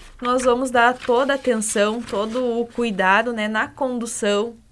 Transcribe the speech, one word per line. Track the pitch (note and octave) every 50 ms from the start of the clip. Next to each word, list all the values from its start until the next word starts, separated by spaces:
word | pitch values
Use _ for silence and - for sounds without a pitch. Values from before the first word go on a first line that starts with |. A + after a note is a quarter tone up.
| - - - -
nós | B3 B3 B3 C4 A#3+
vamos | C4 A#3+ B3 C4+ B3+
dar | A#3+ B3 A#3 B3 B3 B3
toda | - - A#3+ A#3+ C#4 C4 C#4
a |
atenção, | C4+ - B3+ A3+ A3 G#3 - - A3+ G3+ G#3+ A3 A#3+
todo | A3+ - A#3+ G3+ G#3+ A3 A3+ B3+ B3+ A#3+ A3+ A#3
o | A#3
cuidado, | A#3 - - A#3+ A#3 G3 F#3 F#3+ F#3 G3 G#3+ A#3 B3
né, | A#3 A3 G#3+ G#3+
na | A3 G#3+ C4 C#4+
condução | - - C#4 B3+ B3 A#3+ A#3+ A#3 - - A3+ G3+ G#3 G3+ A3 A#3 A3+ - _ _